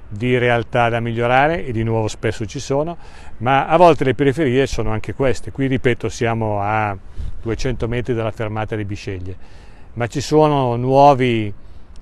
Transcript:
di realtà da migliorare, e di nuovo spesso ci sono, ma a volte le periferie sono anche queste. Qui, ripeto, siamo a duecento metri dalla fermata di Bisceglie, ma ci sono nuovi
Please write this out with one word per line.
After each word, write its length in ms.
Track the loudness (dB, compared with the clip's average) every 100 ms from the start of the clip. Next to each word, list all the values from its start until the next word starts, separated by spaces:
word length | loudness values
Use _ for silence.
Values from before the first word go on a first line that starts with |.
| -14
di 280 | -4 0 2
realtà 500 | 4 2 2 2 2
da 100 | 2
migliorare, 680 | -2 -2 2 4 4 2
e 60 | -2
di 140 | -2
nuovo 240 | 0 0 -2
spesso 360 | -2 -4 -4 -6
ci 120 | -8
sono, 380 | -4 -2 -2 -6 -12 -14 -12 -4
ma 320 | 2 2 4
a 80 | 6
volte 260 | 8 6
le 120 | 2 2
periferie 500 | 2 2 2 2 2
sono 240 | 0 -2
anche 240 | -2 -4
queste. 380 | -2 0 0 -2
Qui, 160 | -2 0
ripeto, 400 | 2 2 0 -2
siamo 520 | -2 -2 0 -2 -2
a 380 | 0 0 -2 -4 -8 -8 -6 -6
duecento 460 | -4 -2 -2 -2 -4
metri 260 | -4 -2
dalla 200 | -2 -2
fermata 420 | -4 -6 -4 -4
di 100 | -6
Bisceglie, 520 | -6 -8 -8 -8 -8 -10 -12 -16 -18 -18 -14
ma 160 | -6 -4
ci 120 | -4
sono 540 | 0 4 4 4 0
nuovi 800 | 0 2 6 6 6 2 0 -2 -6 -14 -16 -16 -16